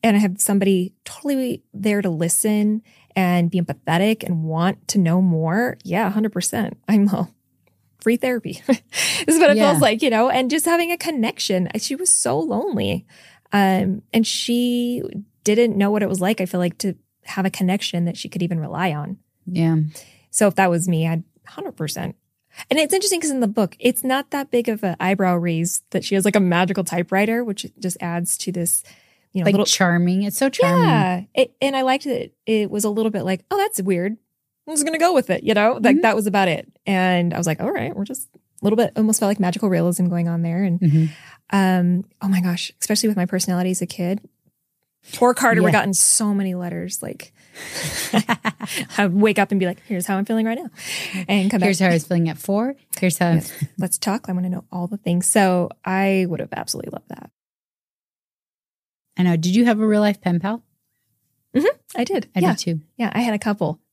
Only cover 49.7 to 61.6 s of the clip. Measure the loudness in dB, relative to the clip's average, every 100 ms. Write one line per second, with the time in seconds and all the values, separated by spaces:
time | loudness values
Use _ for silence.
49.7 | -4 _ -6 -2 -4 -2 -2 -2 -4 -8
50.7 | -14 -12 -10 -8 -8 0 2 2 2 2
51.7 | 4 2 2 0 0 0 -2 -4 -2 -2
52.7 | -6 _ -2 -2 2 2 2 0 -8 -10
53.7 | -6 -6 -4 -4 -4 -4 -4 -4 -6 -8
54.7 | -8 -6 -6 -2 0 2 4 4 2 -2
55.7 | -6 -4 -2 0 2 0 -4 -6 -8 -8
56.7 | -8 -8 -12 _ -20 -20 _ _ _ _
57.7 | _ _ _ _ _ _ _ _ _ _
58.7 | _ _ _ _ -2 0 2 2 4 4
59.7 | 4 2 2 2 0 -2 -2 -2 -8 _
60.7 | _ _ _ _ _ _ _ _ 0